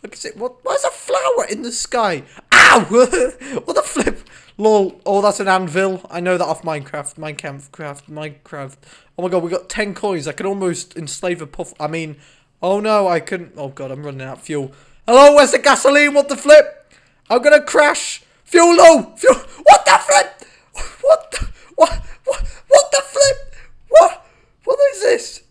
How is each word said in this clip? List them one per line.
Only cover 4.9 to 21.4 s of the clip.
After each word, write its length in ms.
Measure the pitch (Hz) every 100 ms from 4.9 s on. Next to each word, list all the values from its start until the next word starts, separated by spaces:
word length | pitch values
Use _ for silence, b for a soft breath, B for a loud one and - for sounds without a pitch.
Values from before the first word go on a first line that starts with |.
| - -
Oh, 160 | 202
that's 180 | 208 202
an 80 | 196
anvil. 580 | 185 180 170 196 185 -
I 100 | 170
know 180 | 180 180
that 80 | 160
off 180 | 156
Minecraft. 520 | 170 151 135 151 143 -
Minecraft. 880 | 156 147 143 139 - - 151 143 _
Minecraft. 680 | 151 151 143 _ 147 135 _ b b b -
Oh 60 |
my 60 | 180
God, 140 | 180
we 60 | 165
got 200 | 180 -
ten 240 | - 208
coins. 340 | 190 208 175 147
I 60 |
could 120 | 139 185
almost 520 | 196 185 170 - -
enslave 440 | 151 - 185 175
a 60 | 147
puff. 260 | - 170 _
I 80 | 151
mean, 300 | 165 156 143 b b b _
oh 180 | 180 202
no, 280 | 214 214 190
I 120 | 170
couldn't. 340 | - 185 165 -
Oh 140 | 139
God, 220 | 139 135
I'm 120 | 135
running 180 | 147 135
out 180 | 131 123
of 40 |
fuel. 300 | - 151 139 b b b -
Hello, 280 | 247 285 294
where's 160 | 269
the 80 | 277
gasoline? 540 | 285 262 269 285 294
What 140 | 285 277
the 80 | 269
flip? 560 | 285 302 - - _ _ _ _ _
I'm 120 | 240
gonna 200 | 285 294
crash. 640 | 294 330 294 330 - - _ _ _
Fuel 300 | 359 339 339
low. 400 | 339 302 - -
Fuel. 200 | 508 508
What 500 | - - 494 831 -
the 140 | - -
flip? 440 | 571 - - b b b - - -
What 300 | 539 214 -
the, 160 | -